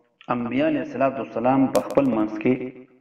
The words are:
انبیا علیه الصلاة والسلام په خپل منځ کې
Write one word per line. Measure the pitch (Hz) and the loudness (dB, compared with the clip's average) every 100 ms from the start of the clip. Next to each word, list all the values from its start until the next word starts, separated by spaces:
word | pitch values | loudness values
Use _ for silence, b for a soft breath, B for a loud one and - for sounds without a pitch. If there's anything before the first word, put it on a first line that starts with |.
| _ _ - | _ _ -6
انبیا | 123 117 127 156 | -4 -2 0 0
علیه | 143 113 | 0 -4
الصلاة | 120 135 127 | -2 -2 -2
والسلام | 110 120 123 135 131 | -6 -2 2 4 2
په | 107 - | 0 0
خپل | 139 139 110 | 2 2 2
منځ | 107 - | 0 0
کې | 123 127 127 127 - _ | 0 0 -4 -14 -20 _